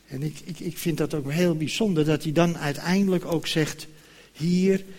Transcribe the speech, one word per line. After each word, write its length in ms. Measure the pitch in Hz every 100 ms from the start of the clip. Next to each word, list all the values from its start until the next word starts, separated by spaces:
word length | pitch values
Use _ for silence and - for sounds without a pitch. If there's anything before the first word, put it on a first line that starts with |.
| -
en 160 | 139
ik, 160 | 151 -
ik, 160 | - 165
ik 180 | 175 -
vind 200 | 175 151
dat 160 | 151
ook 180 | 156 139
heel 260 | 160 180 156
bijzonder, 480 | 151 - 220 160 151
dat 180 | 147
hij 80 | 160
dan 260 | 151 170 -
uiteindelijk 680 | 147 143 170 190 196 180 170
ook 220 | 165 -
zegt, 400 | 165 151 - - - - - -
hier 520 | - 165 180 190 190 -